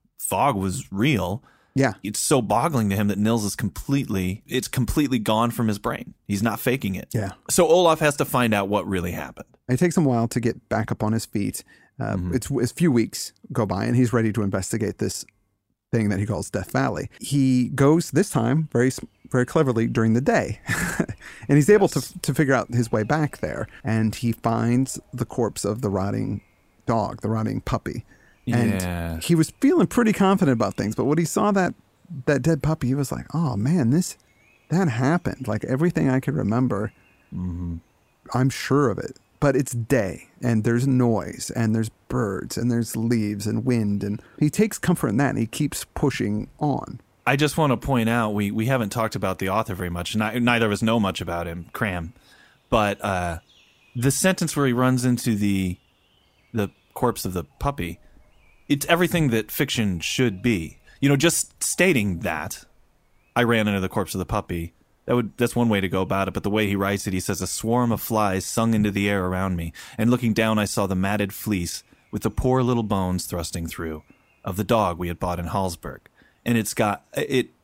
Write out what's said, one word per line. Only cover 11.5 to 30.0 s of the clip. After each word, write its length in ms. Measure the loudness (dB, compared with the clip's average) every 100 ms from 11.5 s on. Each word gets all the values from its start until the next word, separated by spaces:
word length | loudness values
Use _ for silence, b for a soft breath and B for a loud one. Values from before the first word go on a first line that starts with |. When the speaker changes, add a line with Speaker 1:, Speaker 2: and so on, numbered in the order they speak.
| -6 b b b -8
Speaker 2:
Uh, 180 | -4 -4
Speaker 1:
Mm-hmm. 180 | -2
Speaker 2:
it's, 160 | -4 -2
it's 220 | -2 -2
a 20 |
few 160 | 0 2
weeks 400 | 4 0 -4 -12 -14 -6
go 120 | -2
by, 200 | -2 0
and 100 | 0 2
he's 160 | 4
ready 200 | 2 0
to 100 | 0
investigate 560 | -2 -2 -4 -2 -2 -2
this 260 | -4 -4 -12 _ _ _ _ _ _
thing 160 | 0 0
that 100 | 0
he 80 | -2
calls 240 | -4 -4
Death 200 | -6 -4
Valley. 360 | -2 -2 -4 -8 -12
He 480 | -4 0 2 2 0
goes 400 | 2 4 4 2
this 180 | 0 0
time 380 | 0 0 0 0
very 140 | 2 2
s-, 120 | 0 -10 _ -2
very 140 | 0
cleverly 420 | 2 2 2 2 2
during 280 | 2 4
the 60 | 4
day, 400 | 2 2 0 -6
<laughs> 340 | -6 -4 -4 -2 -4 -6 B B B
and 80 | 4
he's 120 | 8
able 200 | 6 6
Speaker 1:
Yes. 180 | 2 -6
Speaker 2:
to, 60 | -6
to 140 | -2
figure 200 | 0 2
out 180 | 2 2
his 180 | 0 0
way 100 | 0
back 360 | 0 0 0 -4
there. 280 | -6 -6 -8 B
And 300 | -2 0 0
he 180 | 0 -4
finds 640 | -2 -2 0 2 2 0 -4 -12
the 120 | -8
corpse 400 | -6 -2 -2 -2
of 180 | -4 -2
the 80 | -2
rotting 500 | 0 -2 -2 -4 -6 -10 _ _ _ -2
dog, 340 | 0 0 -4
the 60 | -4
rotting 320 | -2 -2 -4
puppy. 440 | -4 -4 -4 -10 -12 b b b -2
And 340 | 2 2 0
Speaker 1:
Yeah. 380 | -2 -4 -6 -6
Speaker 2:
he 140 | 0
was 160 | 2 2 2
feeling 260 | 2 4 4
pretty 260 | 2